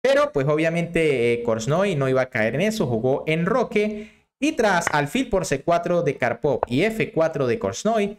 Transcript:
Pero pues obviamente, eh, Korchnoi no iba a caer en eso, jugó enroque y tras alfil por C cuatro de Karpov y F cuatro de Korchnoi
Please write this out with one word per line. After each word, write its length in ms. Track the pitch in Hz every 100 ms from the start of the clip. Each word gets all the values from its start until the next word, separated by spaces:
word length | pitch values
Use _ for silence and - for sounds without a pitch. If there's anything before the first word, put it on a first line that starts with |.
Pero 320 | 254 277 294
pues 140 | - 139
obviamente, 840 | 151 160 165 170 165 160 135 117
eh, 100 | 117
Korchnoi 540 | 120 110 110 156 202 143
no 120 | 135
iba 140 | 131
a 80 | 127
caer 240 | 120 107
en 60 | 135
eso, 260 | 202 220 156
jugó 380 | 117 127 139 -
enroque 840 | 160 175 254 233 214 208 214 220 _ _ _
y 140 | 277
tras 340 | 302 220 180 170
alfil 360 | 151 143 247 262
por 160 | 190
C 180 | 156 139
cuatro 400 | 156 170 170 175
de 140 | 147 135
Karpov 440 | 120 117 151 113 -
y 160 | 123
F 260 | 202 220 131
cuatro 380 | 147 160 151 131
de 100 | 113
Korchnoi 580 | 95 101 208 226 202